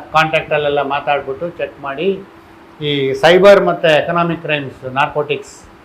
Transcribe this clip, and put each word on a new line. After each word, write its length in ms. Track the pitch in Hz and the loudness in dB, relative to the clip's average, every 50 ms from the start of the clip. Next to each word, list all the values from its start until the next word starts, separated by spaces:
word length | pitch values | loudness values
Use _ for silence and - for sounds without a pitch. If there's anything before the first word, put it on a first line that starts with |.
| - - - | -6 -2 0
ಕಾಂಟ್ಯಾಕ್ಟಲ್ಲೆಲ್ಲ 680 | 156 160 156 160 156 147 - 156 147 147 143 143 143 139 | 0 0 2 0 -2 -2 -2 -2 -2 -2 0 0 -2 -2
ಮಾತಾಡ್ಬಿಟ್ಟು 680 | 135 139 143 139 147 147 139 135 135 135 131 170 175 | -2 -4 -4 -2 -2 -2 -2 -2 -6 -10 -8 -8 -10
ಚೆಕ್ 320 | 170 - 147 135 - - 139 | -8 -8 -10 -10 -10 -12 -12
ಮಾಡಿ 380 | 139 135 143 165 196 190 185 196 - - - - - - - - - - - | -10 -8 -6 -4 -4 -4 -4 -8 -18 -20 -20 -20 -20 -20 -20 -20 -20 -14 -8
ಈ 320 | 151 147 147 143 135 135 131 | -6 -4 -2 -2 -2 -2 -2
ಸೈಬರ್ 520 | 135 - 160 175 180 185 202 202 185 180 | 2 4 4 6 8 8 8 8 6 4
ಮತ್ತು 240 | 175 170 170 - 165 | 0 -2 0 2 2
ಎಕನಾಮಿಕ್ 540 | 151 143 - - 170 170 170 170 165 160 - | 2 2 2 0 -2 -2 -2 -2 -4 -6 -6
ಕ್ರೈಮ್ಸ್, 520 | 151 151 147 143 127 - - - 127 127 | -6 -6 -6 -6 -8 -12 -14 -14 -6 -2
ನಾರ್ಕೋಟಿಕ್ಸ್, 760 | 135 147 143 - 151 147 147 147 - - - - - - - - - - | -2 -2 -2 -2 -4 -4 -4 -4 -8 -8 -14 -20 -20 -20 -20 -20 -20 -20